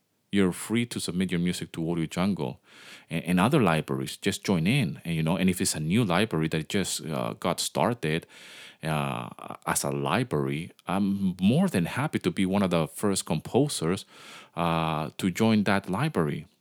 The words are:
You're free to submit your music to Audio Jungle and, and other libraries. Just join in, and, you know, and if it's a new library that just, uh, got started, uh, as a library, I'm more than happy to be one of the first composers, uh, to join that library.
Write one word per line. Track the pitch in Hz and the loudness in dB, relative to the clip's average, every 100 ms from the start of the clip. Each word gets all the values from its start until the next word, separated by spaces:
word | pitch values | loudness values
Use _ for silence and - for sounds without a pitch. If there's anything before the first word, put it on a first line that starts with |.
| _ _ - | _ _ -2
You're | 98 92 | 2 4
free | 87 - 113 120 | 2 -2 0 0
to | 101 | -4
submit | - 87 95 | -4 -2 0
your | 87 | 0
music | 87 87 - | 0 -2 -6
to | - 82 | -6 -2
Audio | 85 80 | -2 -2
Jungle | - 95 82 67 - _ - - - - | 0 0 0 -4 -8 _ -20 -20 -20 -8
and, | 82 | -6
and | 73 90 | 0 4
other | 110 156 | 4 4
libraries. | 98 80 73 67 69 - | 4 2 0 -4 -4 -4
Just | 98 - | -4 -4
join | - 92 82 | 0 0 2
in, | 143 95 - | 2 0 -4
and, | 85 82 | -4 0
you | |
know, | 80 90 | 0 2
and | 95 | 2
if | 90 | 2
it's | 95 | 0
a | 82 | -2
new | 78 104 | 0 2
library | 110 85 110 80 80 | 2 2 2 0 0
that | 80 76 | -2 -2
just, | 101 87 - | -2 -2 -4
uh, | - 71 57 - | -6 -4 -4 -4
got | 90 82 | -4 -2
started, | - - 82 120 78 80 - - - - - - | -2 0 0 0 -2 -2 -4 -20 -20 -20 -20 -10
uh, | 80 76 71 60 60 - - - - | -4 -2 -2 -4 -8 -12 -14 -10 -2
as | - | -2
a | 76 | 0
library, | 69 69 95 127 76 69 73 80 - - | -2 0 0 0 0 0 -2 -6 -12 -4
I'm | 95 101 98 98 90 | 0 0 0 0 2
more | 95 139 190 | 4 6 4
than | 101 80 | 2 0
happy | - 151 110 | -2 -2 0
to | 95 | -2
be | 87 92 | 0 2
one | 98 | 2
of | 95 | 2
the | 87 78 | 2 0
first | - 104 95 - | -2 -2 0 -2
composers, | 82 - 113 143 - 80 95 - - - - - | -4 0 2 2 0 -2 -2 -6 -20 -20 -20 -14
uh, | - 85 82 80 78 78 - | -4 0 0 0 -2 -4 -4
to | 95 | -2
join | 87 113 107 | 2 4 4
that | 101 98 92 | 4 0 0
library. | 95 156 110 76 76 78 _ | -2 -2 0 0 -2 -8 _